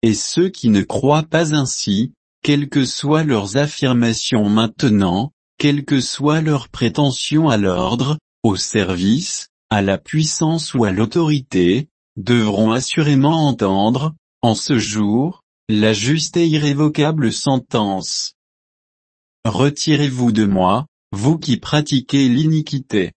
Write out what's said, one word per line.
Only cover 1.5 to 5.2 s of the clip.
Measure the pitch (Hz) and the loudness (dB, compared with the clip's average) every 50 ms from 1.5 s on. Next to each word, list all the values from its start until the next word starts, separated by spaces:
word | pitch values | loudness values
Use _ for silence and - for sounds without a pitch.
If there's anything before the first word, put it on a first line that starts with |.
| 151 | 0
ainsi, | 151 135 127 - - - - 101 95 117 123 - _ _ _ _ _ _ | 0 -2 -2 -4 -6 -4 -2 0 0 -2 -4 -6 _ _ _ _ _ _
quelles | - 147 143 147 143 | 0 0 0 0 -2
que | - 151 131 | 0 0 0
soient | 123 - - - 143 151 156 160 | 0 -4 -6 -2 0 0 0 2
leurs | 151 131 107 101 101 95 | 2 0 0 -2 -2 -2
affirmations | 135 143 147 - - - 131 127 120 120 117 113 110 - - - 113 107 101 | -2 -2 -2 -2 -2 0 0 2 2 2 0 0 -2 -4 -2 0 0 2 2
maintenant, | 104 110 113 117 - _ - 135 107 101 98 90 87 95 | 2 2 2 0 -2 _ 0 2 2 4 2 2 0 0